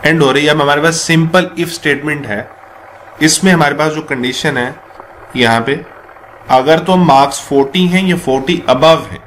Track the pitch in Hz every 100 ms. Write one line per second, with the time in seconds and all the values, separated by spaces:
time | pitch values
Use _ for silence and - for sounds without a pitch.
0 | 147 160 139 135 147 151 143 143 160 160
1 | - 165 160 185 180 - 165 - 151 139
2 | 151 147 113 104 - - - - - -
3 | - - 151 - 190 175 147 143 156 156
4 | 147 135 123 127 160 131 123 143 - -
5 | - - - 123 117 113 113 151 - -
6 | - - - - - 131 135 160 160 185
7 | 175 170 175 - - 139 139 185 180 180
8 | 190 175 - 131 135 170 - 131 156 160
9 | - 87